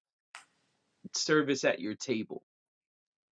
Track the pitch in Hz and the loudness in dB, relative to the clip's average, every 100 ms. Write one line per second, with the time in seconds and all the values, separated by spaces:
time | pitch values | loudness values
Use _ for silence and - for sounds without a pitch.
0 | _ _ _ - - _ _ _ _ _ | _ _ _ -20 -20 _ _ _ _ _
1 | - - - 156 139 135 143 - 104 104 | -10 -4 2 4 4 2 2 0 -4 -6
2 | - 113 104 - - _ _ _ _ _ | -2 -2 -4 -10 -14 _ _ _ _ _
3 | _ _ _ | _ _ _